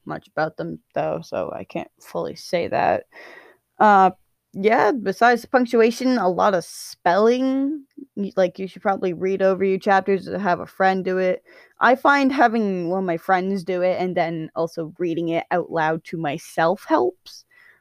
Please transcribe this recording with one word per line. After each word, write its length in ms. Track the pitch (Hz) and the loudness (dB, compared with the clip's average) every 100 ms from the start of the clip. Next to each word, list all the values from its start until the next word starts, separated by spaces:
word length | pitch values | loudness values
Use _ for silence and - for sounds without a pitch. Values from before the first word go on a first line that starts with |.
| 147 | -12
much 220 | 156 - | -14 -10
about 280 | - 156 - | -4 -4 -4
them, 220 | 165 160 _ - | -10 -10 _ -6
though, 240 | 156 156 | -4 -6
so 300 | 160 - 78 | -6 -6 -6
I 120 | - - | -8 -10
can't 260 | - - _ | -10 -12 _
fully 360 | - 175 165 - | -12 -8 -8 -10
say 340 | - 175 - | -6 -4 -2
that. 340 | - - 95 - - - - - _ _ - | 0 0 0 -4 -20 -20 -20 -20 _ _ 2
Uh, 340 | 214 202 185 - _ _ _ | 6 6 4 2 _ _ _
yeah, 400 | 190 202 254 403 | -2 2 2 2
besides 480 | 269 196 190 233 240 | 0 -4 2 4 2
the 80 | - | 0
punctuation, 680 | 254 240 233 226 233 262 247 | 0 2 4 4 2 0 2
a 120 | 185 | 0
lot 240 | 175 202 | 2 2
of 100 | 185 | 2
spelling. 1200 | - - - - 208 190 220 254 262 269 277 302 - - - - | -4 -12 -18 -4 0 4 4 2 0 0 -2 -6 -10 -20 -14 -8
Y-, 160 | 196 - | -4 0
like, 200 | 180 185 | 0 -2
you 100 | 190 | -12
should 140 | 185 | -6
probably 300 | 208 196 185 | -4 -2 -2
read 300 | 165 190 190 | -2 -4 0
over 240 | 190 185 196 | 0 2 0
your 120 | 190 | 0
chapters 500 | 214 190 196 196 190 | 2 2 2 -2 -4
or 120 | 185 | -4
have 220 | 196 170 | -2 -2
a 40 | - | -4
friend 380 | - 190 190 | -2 0 0
do 140 | 185 185 | -2 -2
it. 260 | 185 180 - - - - | 0 -2 -8 -20 -20 0
I 140 | 226 254 | 2 4
find 360 | 302 277 269 | 4 4 2
having 580 | 269 240 226 202 185 170 | 4 2 2 -2 -2 -2
one 100 | 190 | -2
of 60 | 190 | -2
my 120 | 165 | -4
friends 480 | - 185 190 196 170 | 0 0 0 -4 -4
do 160 | 180 | -2
it 180 | 180 175 | 0 0
and 160 | 185 175 | -2 -2
then 340 | 165 165 160 - | -2 -4 -8 -6
also 380 | 165 - 156 160 | -6 -6 -10 -6
reading 320 | 175 160 170 | -4 -2 -2
it 160 | 165 - | -4 -2
out 180 | 175 - | -4 -2
loud 360 | 165 156 160 - | -2 -2 -2 -6
to 120 | 165 | -6
myself 680 | 151 156 - - 165 190 - | -6 -6 -6 0 0 0 0
helps, 580 | 311 123 - - - _ _ - _ | 0 0 -4 -14 -20 _ _ -20 _